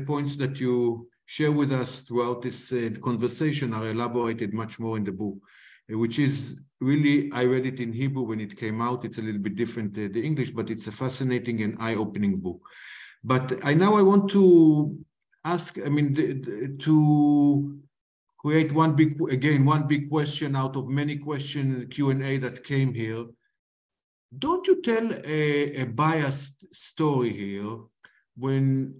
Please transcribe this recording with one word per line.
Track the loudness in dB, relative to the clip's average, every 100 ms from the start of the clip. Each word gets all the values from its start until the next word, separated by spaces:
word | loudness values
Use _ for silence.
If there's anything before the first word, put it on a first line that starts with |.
| 0
points | -4 -4 -4
that | -6 -2
you | -2 0 0 -2 -10 _ _
share | -2 0
with | 2 0
us | 0 -4 -8
throughout | -4 -2 0 -2
this, | -6 -10 -6
uh, | -4 -4 -4
conversation | -4 -2 -2 -2 -2 -2 -4
are | -4 -4
elaborated | -4 -2 -2 -2 -4 -6
much | -6 -8 -8
more | -6 -4
in |
the | -4
book, | -4 -8 -10 _ -20 -20 -20 -8
uh, | -2
which | -2 2
is | 0 0 -8 -14 -20 -6
really, | 0 2 4 2 0
I | 0
read | 2 2 -2
it | -4
in | -6
Hebrew | -2 -2 -2
when | -4 -4
it | -6 -8
came | -6 -4
out. | -2 -4
It's | -6 -8
a |
little | -6 -4
bit | -4
different, | -2 -4 -4 -6 -6
uh, | -4
the | -4
English, | -2 -2 -2
but | -6 -6
it's | -6 -8
a |
fascinating | -6 -6 -4 -2 -2 -2 -4
and | -4 -4
eye-opening | -4 -2 -4 -2 0 0
book. | -4 -10 -16 -20 -20 -20 -20 _
But | -2 -2 0 -4
I, | 2
now | 4 6
I | 6
want | 8 6 4
to | 6 10 10 10 6 2 -4 -14 _ _ -10
ask, | -4 -4 -6 -8
I | -2
mean, | 2 2
the, | 2 0
the, | -2 -8 -8 -8 -4
to | 4 6 6 6 6 6 4 4 0 -8 _ _ _ _ _ _
create | 0 2 2
one | 2 4 4
big, | 4 2 -2
again, | 0 2 4
one | 4 4 2
big | -2 0
question | -2 -2 -4 -4 -2
out | -4
of | -4 -4
many | -4 -2 -6
question | -6 -8 -6 -4 -2 -4 -8
Q | -2 0
and | 0
A | -2 -4
that | -4 -8
came | -4 0 0
here. | -2 -6 -6 -10 -18 _ _ _ _ _ _ _ _ _ -6
Don't | -2 0 2
you | 2
tell | 4 0 0 -6
a, | -4 0 2 2 0 -2
a |
biased | -6 0 2 2 0 -4 -10 -16 -20
story | -18 -16 -2 0 2 0
here | -2 -6 -6 -8 -10 -16 _ _ _ _ -8
when, | -2 0 2 0 -2 -8